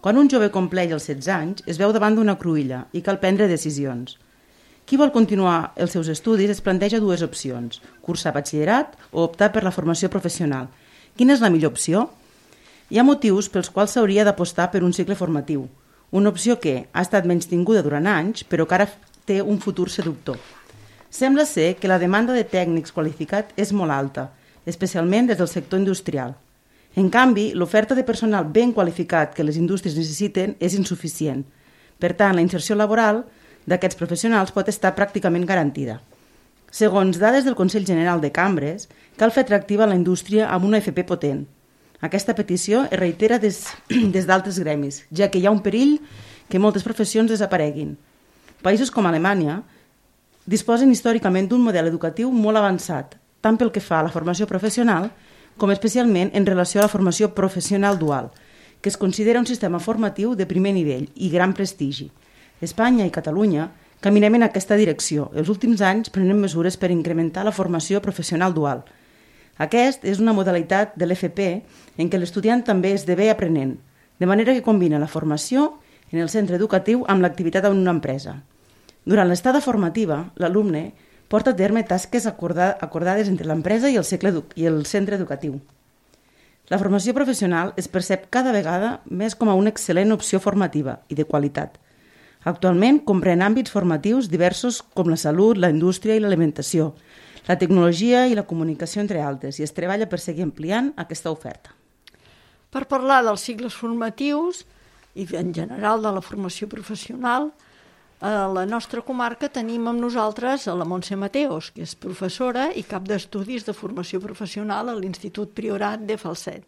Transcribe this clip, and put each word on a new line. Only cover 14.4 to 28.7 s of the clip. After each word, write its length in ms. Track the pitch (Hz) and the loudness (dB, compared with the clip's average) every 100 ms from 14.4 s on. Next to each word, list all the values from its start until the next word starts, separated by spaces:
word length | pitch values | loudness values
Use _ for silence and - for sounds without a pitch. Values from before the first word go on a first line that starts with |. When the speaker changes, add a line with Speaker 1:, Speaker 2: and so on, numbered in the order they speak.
| 175 - 175 | -2 -2 0
Speaker 1:
per 100 | 175 | 2
un 80 | 180 | 0
cicle 240 | 175 180 196 | 0 -2 -2
formatiu, 540 | 175 156 139 147 127 _ _ _ _ | -2 -2 -2 -6 -6 _ _ _ _
una 180 | 190 202 175 | 2 2 2
opció 240 | 226 240 | 0 0
que 220 | 165 127 - | 0 -4 -4
ha 100 | 170 | -4
estat 220 | 180 202 175 | 0 0 2
menystinguda 560 | 175 170 175 180 220 | 0 0 0 4 2
durant 240 | 147 143 180 | 2 0 0
anys, 320 | 185 175 226 | 0 -2 -6
però 240 | - 160 160 | -4 -2 2
que 80 | 185 | 2
ara 140 | 202 - _ _ | 0 -2 _ _
té 160 | - 196 | -2 -2
un 140 | 202 208 | 0 -2
futur 240 | - 180 180 | -2 -4 -4
seductor. 460 | - 165 143 - 123 - - - - - - - | -4 -6 -6 -10 -12 -14 -20 -20 -20 -20 -20 -18
Sembla 360 | - 262 277 294 | -2 2 4 2
ser 300 | - 160 185 | 2 2 2
que 80 | 190 | 2
la 80 | 185 | 2
demanda 380 | 180 202 240 247 | 4 2 2 0
de 80 | |
tècnics 480 | 208 185 175 165 151 | 0 0 0 -2 -4
qualificats 640 | - 156 151 156 196 208 - | -4 -4 -4 -4 -4 -4 -4
és 160 | 208 | -2
molt 240 | 202 165 139 | 0 0 -2
alta, 380 | 139 139 135 _ _ _ - | -4 -6 -12 _ _ _ -12
especialment 640 | 170 190 180 170 208 247 | -4 -4 0 2 2 2
des 80 | 185 | 2
del 80 | 170 | 0
sector 320 | 175 139 185 | -2 -4 0
industrial. 560 | 196 185 - 147 123 131 _ _ _ _ _ | 0 -2 -4 -6 -8 -12 _ _ _ _ _
En 140 | - 190 | 0 2
canvi, 440 | 240 262 214 214 175 | 4 4 4 0 -2
l'oferta 380 | 170 220 214 262 | 2 2 2 0
de 60 | 254 | 0
personal 400 | 226 220 208 151 | -2 0 0 2
ben 160 | 214 240 | 4 4